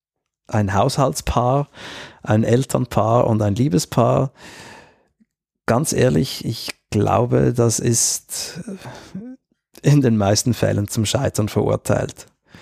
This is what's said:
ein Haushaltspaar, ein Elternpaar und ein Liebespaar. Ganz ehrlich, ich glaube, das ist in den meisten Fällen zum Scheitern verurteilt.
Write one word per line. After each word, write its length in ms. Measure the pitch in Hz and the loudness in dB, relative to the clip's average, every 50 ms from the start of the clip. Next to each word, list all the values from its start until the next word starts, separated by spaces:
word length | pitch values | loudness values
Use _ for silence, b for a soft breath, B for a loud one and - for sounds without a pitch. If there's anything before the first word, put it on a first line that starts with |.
| _ _ _ _ _ _ _ _ _ | _ _ _ _ _ _ _ _ _
ein 280 | - - 110 107 95 101 | -6 -4 -2 -2 0 2
Haushaltspaar, 920 | 98 107 139 - - 139 - 151 - - - - 120 117 123 131 143 143 - B B B B B B B B B B B | 2 2 2 2 0 0 0 0 -4 -4 -2 0 0 2 2 2 0 0 -4 B B B B B B B B B B B
ein 220 | - 107 107 113 | 0 2 2 4
Elternpaar 840 | 110 113 127 135 - - 131 127 - - 113 104 110 117 123 120 | 4 2 2 2 0 -2 -4 -2 -2 0 0 2 2 2 2 2
und 140 | - 113 107 107 | 2 2 2 0
ein 120 | 104 101 | 0 0
Liebespaar. 800 | 95 127 147 175 165 - - - - 117 120 131 135 135 139 B B B B B B B B B B B B B B B B B _ _ _ _ _ _ _ _ _ - | 0 0 2 2 0 -2 0 0 2 2 2 2 2 0 -2 B B B B B B B B B B B B B B B B B _ _ _ _ _ _ _ _ _ -4
Ganz 260 | - 113 120 160 - - | -2 0 0 0 0 0
ehrlich, 520 | - 123 127 147 160 156 - - - - | 2 2 2 4 2 0 -2 -4 -8 -8
ich 260 | - 117 - - - - _ _ - | -8 -8 -8 -8 -12 -12 _ _ -4
glaube, 640 | - 104 107 101 95 101 123 123 127 127 135 127 123 | 0 0 2 2 2 2 2 2 2 2 2 2 2
das 240 | 123 117 117 110 - | 2 2 2 2 0
ist 840 | - 117 117 - - - - - - - - - - - - 165 175 - 190 185 B 131 127 B B B B 196 220 254 262 - _ _ _ _ _ _ - - - | 0 0 0 0 0 -2 -4 -6 -8 -12 -12 -10 -10 -10 -12 -14 -14 -14 -14 -14 B -18 -18 B B B B -16 -16 -16 -18 -20 _ _ _ _ _ _ -12 -4 2
in 180 | 143 143 147 | 4 4 4
den 160 | 135 123 113 | 4 4 2
meisten 360 | 107 101 98 104 - - 123 110 | 2 2 2 2 2 2 0 0
Fällen 340 | - - 104 101 101 101 101 | 0 0 0 0 -2 -4 -4
zum 180 | - 117 107 | -2 -2 -2
Scheitern 420 | - - 117 139 143 - - 104 104 | 0 0 -2 -2 -2 -2 -2 -4 -2
verurteilt. 800 | - 107 - - 104 107 - - 107 - - - - - - _ _ _ b b b b | 0 -2 0 0 -2 -2 -2 -2 -2 -2 -2 -6 -10 -14 -20 _ _ _ b b b b